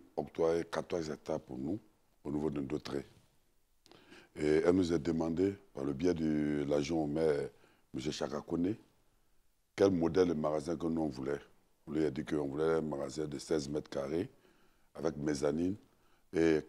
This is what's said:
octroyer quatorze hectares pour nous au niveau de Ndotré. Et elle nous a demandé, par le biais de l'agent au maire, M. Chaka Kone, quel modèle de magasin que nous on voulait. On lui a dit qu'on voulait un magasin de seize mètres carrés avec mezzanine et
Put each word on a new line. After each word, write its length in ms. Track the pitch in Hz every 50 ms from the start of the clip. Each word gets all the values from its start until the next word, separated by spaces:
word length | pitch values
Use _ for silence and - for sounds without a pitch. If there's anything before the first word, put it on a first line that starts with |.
| - - _ -
octroyer 480 | 76 71 - - 85 82 82 85 80
quatorze 440 | - - 78 78 - - 87 80 76
hectares 300 | 73 67 - - 80 76
pour 180 | - - 65 64
nous 220 | 65 73 92 113 - _ _ _ _ _ _ _ -
au 60 | 73
niveau 180 | 71 73 76 78
de 100 | 71 73
Ndotré. 460 | 69 67 76 73 - - - 71 69 - - - _ _ _ _ _ _ _ _ _ _ _ _ _ - - - - - - - - - -
Et 260 | - 76 76 76 78 82
elle 120 | 87 90
nous 180 | 95 92 82 85
a 40 | 82
demandé, 580 | 71 85 82 82 82 82 82 80 92 98 98 98 - _ -
par 100 | - 67
le 80 | 69
biais 220 | 71 69 82 90 87
de 500 | 80 80 78 78 76 73 73 76 73 71 69
l'agent 280 | 73 73 73 69 85 80
au 100 | 78 73
maire, 420 | 73 78 80 80 73 71 69 67 - _ _ - _ _ _ _ -
M. 60 | 67
Chaka 400 | 65 76 71 - 78 69 67 73
Kone, 340 | 71 - - 82 85 92 110 123 - _ _ _ _ _ _ _ _ _ _ _ _ _ _ _ _ _ _
quel 140 | - 101 98
modèle 400 | 95 85 82 82 82 95 92 85
de 40 | 82
magasin 440 | 76 78 78 76 78 73 78 85 -
que 80 | 85
nous 160 | 82 82 82
on 60 | 80 78
voulait. 320 | 65 65 65 67 71 69 - - _ _ _ _ _ _ _ -
On 40 |
lui 140 | 71 76 78
a 60 | 73
dit 120 | 67 78 76
qu'on 240 | - 82 76 73 69
voulait 280 | 67 73 80 80 80
un 60 | 80
magasin 440 | 78 78 73 69 69 69 67 76 78
de 120 | 78 71 69
seize 300 | - - 82 78 71 69
mètres 220 | 73 76 73 -
carrés 400 | - 73 69 69 76 85 98 131 - - _ _ _ _ _ _ _ _ _ _ -
avec 240 | 69 71 82 73 73
mezzanine 580 | 71 76 76 67 71 73 73 80 85 92 101 110 - - _ _ _ _ _ _ _ _
et 300 | - 82 82 82 80 78 -